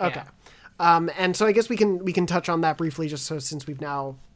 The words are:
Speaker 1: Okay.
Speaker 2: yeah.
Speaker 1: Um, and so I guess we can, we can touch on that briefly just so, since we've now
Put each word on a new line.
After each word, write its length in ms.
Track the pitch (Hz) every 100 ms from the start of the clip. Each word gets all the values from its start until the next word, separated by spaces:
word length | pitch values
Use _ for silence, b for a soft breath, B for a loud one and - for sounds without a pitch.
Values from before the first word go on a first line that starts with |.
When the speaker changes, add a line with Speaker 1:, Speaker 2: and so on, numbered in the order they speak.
Speaker 1:
Okay. 220 | 185 143 - - B B B -
Speaker 2:
yeah. 160 | 170 170
Speaker 1:
Um, 120 | 165 151
and 200 | 185 170
so 100 | 214
I 60 |
guess 160 | 208 226
we 80 | 233
can, 280 | 208 185
we 80 | 190
can 140 | 175 175
touch 220 | 175 175
on 140 | 165
that 140 | 160 151
briefly 300 | 165 147 156
just 180 | 147 -
so, 120 | 156
since 260 | 135 151 135
we've 140 | 135
now 360 | 147 143 139 135 -